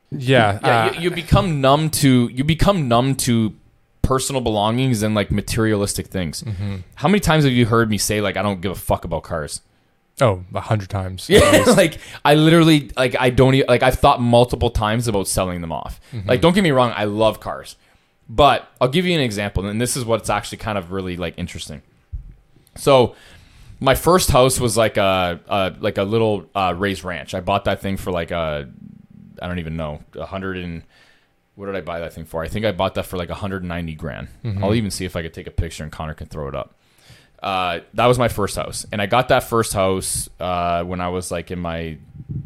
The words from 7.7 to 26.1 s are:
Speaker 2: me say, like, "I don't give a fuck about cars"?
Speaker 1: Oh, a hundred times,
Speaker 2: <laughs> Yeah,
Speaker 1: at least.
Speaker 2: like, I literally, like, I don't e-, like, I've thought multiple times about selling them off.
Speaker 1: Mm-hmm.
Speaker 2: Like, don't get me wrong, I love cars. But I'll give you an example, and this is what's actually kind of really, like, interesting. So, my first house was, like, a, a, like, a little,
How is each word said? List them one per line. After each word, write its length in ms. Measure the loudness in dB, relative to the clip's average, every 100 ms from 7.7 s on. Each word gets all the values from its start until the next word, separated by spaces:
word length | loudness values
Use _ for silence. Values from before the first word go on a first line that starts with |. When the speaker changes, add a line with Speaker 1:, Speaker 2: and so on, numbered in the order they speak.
| 4 2
Speaker 2:
me 80 | 0
say, 220 | 0 0
like, 140 | 0 -2
"I 40 |
don't 200 | -2 -2
give 100 | -6
a 40 | -6
fuck 300 | -2 -2 -2
about 180 | -6
cars"? 380 | -4 -6 -6 -10 -16 _ _ _ _ 0
Speaker 1:
Oh, 240 | 0 0 -6
a 60 | -10
hundred 300 | -2 -2 -2
times, 400 | -6 -6 -8 4
Speaker 2:
<laughs> 0 |
Yeah, 100 | 6
Speaker 1:
at 260 | 6 6 6
least. 120 | 6
Speaker 2:
like, 200 | 4 0 -14 -2 4
I 100 | 6
literally, 560 | 6 6 6 4 2 -2
like, 180 | -2 2
I 100 | 2
don't 240 | 4 6 6
e-, 80 | 4
like, 140 | 4
I've 160 | 4 4
thought 240 | 4 4
multiple 480 | 4 4 4 2 -2
times 380 | 0 0 0 0
about 200 | -2 -2
selling 340 | -2 -2 -4
them 100 | -6
off. 280 | -8 -10 -16 -14
Speaker 1:
Mm-hmm. 160 | -10 0
Speaker 2:
Like, 120 | 2
don't 120 | 4
get 100 | 4
me 80 | 2
wrong, 220 | 4 2 0
I 100 | -4
love 340 | 2 0 0
cars. 360 | -8 -10 -14 -20 _ _ _ _ -6
But 380 | 4 4 4 -2 _
I'll 100 | 0
give 160 | 2 2
you 100 | 0
an 60 |
example, 440 | 0 -2 -2 -4 -4
and 140 | -2
this 140 | -2 -2
is 60 | -2
what's 240 | -2 0
actually 300 | -4 -4 -8
kind 180 | -6 -6
of 140 | -4
really, 240 | -6 -6 -6
like, 160 | -6 -6
interesting. 440 | -10 -10 -14 -14 -18 _ _ -14 -14 -20 _ _ _ -4
So, 400 | 4 6 4 -2 -20 -20 -20 -20 -20 -4
my 160 | 0 2
first 340 | 4 4 4
house 300 | 4 4 2
was, 160 | 0 2
like, 200 | 0 2
a, 420 | 2 2 0 -4 -4
a, 280 | -2 -2 -2
like, 180 | -4 -2
a 60 |
little, 460 | 0